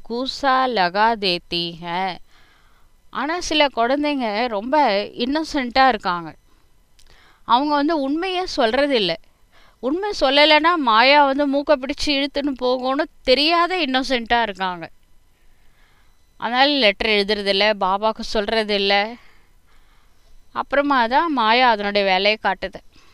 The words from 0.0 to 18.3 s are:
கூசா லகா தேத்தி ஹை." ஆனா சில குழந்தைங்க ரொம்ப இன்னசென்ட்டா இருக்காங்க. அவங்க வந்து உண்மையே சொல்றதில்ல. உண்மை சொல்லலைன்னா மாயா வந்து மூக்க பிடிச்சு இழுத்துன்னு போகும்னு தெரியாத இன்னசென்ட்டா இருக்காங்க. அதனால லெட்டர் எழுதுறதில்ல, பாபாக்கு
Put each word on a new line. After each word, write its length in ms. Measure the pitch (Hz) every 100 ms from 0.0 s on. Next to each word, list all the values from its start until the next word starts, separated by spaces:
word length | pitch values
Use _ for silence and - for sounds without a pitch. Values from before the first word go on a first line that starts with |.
| -
கூசா 480 | 233 262 - 277 262 262 226
லகா 320 | 180 185 220 226
தேத்தி 420 | 196 175 - 170 170 165
ஹை." 380 | 170 175 190 170 - - - _ _ _ _ _ -
ஆனா 300 | - 277 349
சில 260 | 339 311 294 -
குழந்தைங்க 720 | 233 277 294 285 233 202 247
ரொம்ப 540 | 208 233 302 262 196 202 -
இன்னசென்ட்டா 640 | 240 294 311 - 240 262 262
இருக்காங்க. 460 | 226 196 175 160 - _ _ _ _ _ _ - - _ _
அவங்க 300 | - 233 294
வந்து 260 | 294 285 330
உண்மையே 440 | 269 311 381 359 370 -
சொல்றதில்ல. 600 | 233 247 285 262 185 165 _ _ _ _ - -
உண்மை 320 | 240 320 415 403
சொல்லலைன்னா 540 | 277 285 302 302 311 349
மாயா 480 | 254 220 254 294
வந்து 220 | 277 269 285
மூக்க 200 | 277 294 294
பிடிச்சு 320 | 254 285 - 277
இழுத்துன்னு 340 | 285 285 285 254
போகும்னு 440 | 254 254 254 277 330 -
தெரியாத 560 | - 254 302 339 339 370 294
இன்னசென்ட்டா 560 | 262 262 254 226 240
இருக்காங்க. 480 | 226 190 185 180 160 - _ - _ _ - - - _ _ _ _ _ _ -
அதனால 300 | 220 247 277
லெட்டர் 440 | 285 214 196 226
எழுதுறதில்ல, 640 | 208 196 208 196 196 208 208
பாபாக்கு 400 | 190 196 220 220 226